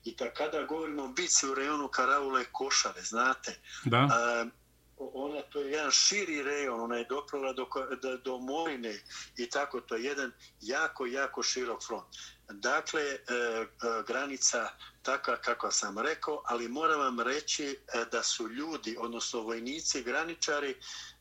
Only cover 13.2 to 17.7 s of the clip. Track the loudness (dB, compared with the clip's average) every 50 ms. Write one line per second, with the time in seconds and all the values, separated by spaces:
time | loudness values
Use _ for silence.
13.2 | -4 -2 0 0 2 0 0 -2 -4 -4 -6 -4 -2 0 0 0 0 0 -2 -2
14.2 | -2 -2 -2 2 4 4 4 4 0 -2 -6 -10 -18 -18 -14 _ -2 0 0 2
15.2 | 2 0 0 2 2 0 0 0 0 0 0 0 0 0 -2 0 0 0 0 0
16.2 | -2 -2 -2 -2 -2 -2 -2 0 -2 -2 -2 2 4 4 4 4 4 2 2 2
17.2 | 2 2 2 0 0 -2 -2 -2 -2 -4